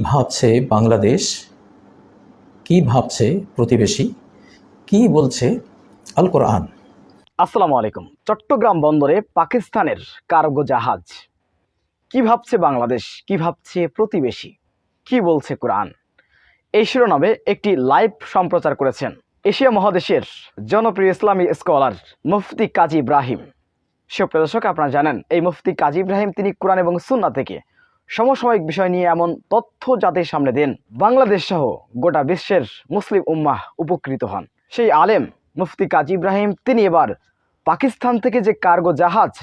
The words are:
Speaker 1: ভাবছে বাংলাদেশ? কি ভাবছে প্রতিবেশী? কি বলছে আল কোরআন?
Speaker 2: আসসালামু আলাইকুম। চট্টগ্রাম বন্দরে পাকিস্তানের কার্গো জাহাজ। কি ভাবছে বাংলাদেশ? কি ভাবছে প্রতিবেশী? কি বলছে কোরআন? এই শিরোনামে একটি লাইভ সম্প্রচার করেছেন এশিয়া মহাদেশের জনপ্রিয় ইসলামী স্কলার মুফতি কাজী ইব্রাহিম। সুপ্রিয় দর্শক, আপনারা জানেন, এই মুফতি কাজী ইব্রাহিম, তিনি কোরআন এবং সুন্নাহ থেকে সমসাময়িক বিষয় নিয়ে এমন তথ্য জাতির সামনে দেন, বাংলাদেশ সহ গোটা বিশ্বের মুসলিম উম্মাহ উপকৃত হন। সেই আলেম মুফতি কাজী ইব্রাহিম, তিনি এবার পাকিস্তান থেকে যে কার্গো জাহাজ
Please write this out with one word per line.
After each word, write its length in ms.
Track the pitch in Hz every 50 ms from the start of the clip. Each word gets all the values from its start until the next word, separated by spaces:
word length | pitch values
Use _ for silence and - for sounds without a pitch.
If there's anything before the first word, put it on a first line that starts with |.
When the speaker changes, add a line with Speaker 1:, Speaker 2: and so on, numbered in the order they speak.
| 113
Speaker 1:
ভাবছে 560 | - 127 143 127 - - - - 117 110 123
বাংলাদেশ? 840 | 120 - 110 107 110 113 113 104 107 104 135 196 - - - - - - - - _ - _ _ _ - _ _ - _ _ _ _ - - _ _ _ _ _ -
কি 160 | - 165 180
ভাবছে 600 | 165 120 117 131 - - - - 120 104 - 202 - - -
প্রতিবেশী? 560 | - 117 117 123 110 110 98 - - 135 254 - - - - _ - - - - _ _ _ _ _ _
কি 220 | - 202 208 247 214
বলছে 500 | 143 151 139 127 - - 127 127 233 240 - - - - - - - _ - - -
আল 100 | - 180
কোরআন? 400 | 180 180 139 127 - 110 90 - - - - _ - _ _ - _ _ _ _ _ _ -
Speaker 2:
আসসালামু 400 | - - - 226 190 160 139 123
আলাইকুম। 300 | 107 107 - - 92 - _ _ -
চট্টগ্রাম 540 | - 214 214 _ - 294 233 214 226 185 165
বন্দরে 400 | 147 151 151 151 143 139 160 208 214 _ -
পাকিস্তানের 640 | 175 165 - - 240 190 - - 220 185 143 107 - - - - - _ -
কার্গো 360 | 170 160 156 156 135 143 147
জাহাজ। 360 | 127 131 120 113 127 107 87 87 - - - - _ _ _ _ _ _ _ _ _ _ _ _ _ _ _ _ _
কি 120 | - 254
ভাবছে 360 | 240 220 233 233 - - 254 202
বাংলাদেশ? 680 | 170 147 135 123 120 117 127 113 - - - - -
কি 100 | - 196
ভাবছে 520 | 151 165 170 156 _ _ - - 180 170 156
প্রতিবেশী? 640 | - - 220 214 220 180 135 120 107 - - - - _ _ _ _ _ _ _ _ _ _
কি 160 | - 254 247
বলছে 360 | 196 170 160 147 - - 143
কোরআন? 340 | - - 120 101 101 101 85 - _ _ _ _ _ _ _ _ _ _ _ _ _ _ _
এই 120 | - 214 220
শিরোনামে 500 | 208 - 262 240 214 170 139 151 208 220 - -
একটি 300 | - 202 - - 208 190
লাইভ 340 | 135 127 131 143 170 214 226 208 -
সম্প্রচার 560 | - - - 190 180 165 - 170 - 156 143
করেছেন 360 | - 139 135 123 - 139 117 - - _ _ _ _ -
এশিয়া 260 | 202 196 - 269 262
মহাদেশের 520 | 226 202 190 208 180 180 - - 190 135 104 - - - - - - - 107
জনপ্রিয় 440 | 107 156 214 220 226 175 190 190 190
ইসলামী 360 | 175 - - 208 196 185 175 - 160
স্কলার 380 | - - - 156 139 135 127 104 - - _ _ _ -
মুফতি 400 | 147 190 208 190 - - - 226
কাজী 320 | - - 196 170 156 156 160
ইব্রাহিম। 400 | 135 113 147 143 127 127 117 92 - - _ _ _ _ _ _ _ _ _ _ _ -
সুপ্রিয় 340 | - - 196 - - 160
দর্শক, 240 | 160 147 - 226 214
আপনারা 240 | 208 165 160 151 139
জানেন, 320 | 127 143 147 156 131 101 - -
এই 100 | 160 175
মুফতি 340 | 165 180 170 - - 190 175
কাজী 260 | - 160 147 143 180
ইব্রাহিম, 320 | 190 190 196 196 208 202
তিনি 200 | - - 190 202
কোরআন 260 | 175 - 190 190 190 185
এবং 200 | 180 170 175 175
সুন্নাহ 320 | - - 269 240 190 156
থেকে 300 | 117 135 127 - 92 71 - _ _ _ _ _ _ _ _ -
সমসাময়িক 580 | - - 226 262 269 254 240 247 233 202 160
বিষয় 220 | 156 151 185 190 180
নিয়ে 160 | 180 180 180
এমন 360 | 175 165 165 170 175 165 - _ -
তথ্য 480 | 196 226 220 _ _ - - 254 262 202
জাতির 260 | 214 185 151 185 170
সামনে 280 | 143 - 156 143 135
দেন, 220 | 113 139 147 139 113 - _ _
বাংলাদেশ 580 | 107 120 190 220 247 262 262 208 - 185 - -
সহ 280 | 196 165 143 113 78 - - _ - 120
গোটা 240 | 131 175 151 156
বিশ্বের 400 | 139 135 185 170 - - 208 175 123 101 - - - -
মুসলিম 320 | 147 202 196 - 208 196 -
উম্মাহ 320 | - 160 160 151 147 131 104 - - - -
উপকৃত 460 | 170 147 180 156 - 165 165 - -
হন। 220 | 101 95 95 85 - _ _ _ _
সেই 200 | - - 233 214
আলেম 360 | 147 156 165 196 220 180 120 - - _ _ _ - 147
মুফতি 300 | 185 160 - - 190 160
কাজী 260 | - 160 151 135 190
ইব্রাহিম, 380 | 185 165 190 190 202 208 208 190 - -
তিনি 180 | 254 262 233
এবার 260 | 208 190 165 165 147 107 98 - _ _ _ _ _ _ _ _ -
পাকিস্তান 540 | 160 160 - - 262 - - - 247 240 226
থেকে 220 | 196 254 208 247
যে 120 | 190 214
কার্গো 400 | 202 - - 185 175 175 170 180
জাহাজ 380 | 165 - 175 175 175 220 196 151 - -